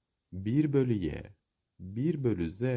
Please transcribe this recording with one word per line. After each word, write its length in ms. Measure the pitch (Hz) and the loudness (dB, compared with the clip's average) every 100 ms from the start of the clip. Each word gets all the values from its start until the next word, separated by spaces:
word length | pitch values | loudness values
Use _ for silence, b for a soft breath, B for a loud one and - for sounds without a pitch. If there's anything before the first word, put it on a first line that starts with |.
| _ _ _ | _ _ _
bir 400 | 92 101 131 156 | -8 0 2 4
bölü 200 | 139 127 | 4 4
Y, 420 | 107 82 76 - - _ _ _ - | 2 0 -4 -10 -20 _ _ _ -16
bir 440 | 90 104 147 156 | -10 -2 -2 0
bölü 260 | 123 95 82 | 0 0 -2
Z 120 | 92 127 | -2 -2